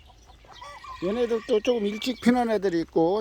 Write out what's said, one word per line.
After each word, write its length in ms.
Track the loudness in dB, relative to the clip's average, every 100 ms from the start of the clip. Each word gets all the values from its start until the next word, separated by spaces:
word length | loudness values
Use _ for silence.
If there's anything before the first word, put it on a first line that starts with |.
| -20 -20 -20 -20 -20 -20 -18 -18 -18 -8
얘네들도 560 | -4 -2 0 -2 0 0
조금 240 | 2 0 0
일찍 340 | -2 -6 0
피는 280 | 2 2 2
애들이 300 | 0 0 -2
있고, 380 | 0 2 2 2